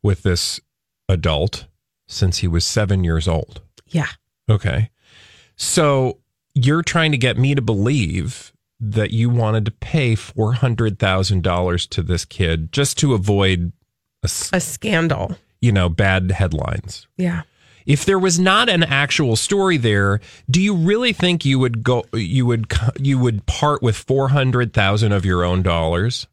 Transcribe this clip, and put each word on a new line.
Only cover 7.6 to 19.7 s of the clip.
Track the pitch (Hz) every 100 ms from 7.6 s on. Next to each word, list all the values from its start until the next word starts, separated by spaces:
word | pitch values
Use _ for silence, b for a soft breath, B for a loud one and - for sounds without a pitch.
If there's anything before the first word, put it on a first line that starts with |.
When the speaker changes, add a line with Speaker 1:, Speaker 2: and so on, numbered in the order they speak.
Speaker 1:
believe | 117 104 107 143 90 87 - - - _ _ _ 110
that | 107 104
you | 113 120
wanted | 120 110 110 107
to |
pay | - - 160 127 113
four | - - 110
hundred | 120 127 110 113 95
thousand | 98 95 92 95
dollars | 87 87 90 87 -
to | -
this | 82 87 -
kid | - 87 82 80
just | - 143 -
to | 147
avoid | 117 95 101 95 92 87 - _ _ _ _
a | -
s-, | - -
Speaker 2:
A | 185
scandal. | - - 214 175 165 147 92 - _ _
Speaker 1:
you | 120
know, | 98 90
bad | 82 98 95 90
headlines. | 92 95 78 - - 95 - _ -
Speaker 2:
Yeah. | 180 170 - b b b b
Speaker 1:
If | 143 -
there | 190
was | 185 170
not | 185 202 240
an | 180
actual | 170 139 143 - 139 110
story | - 202 190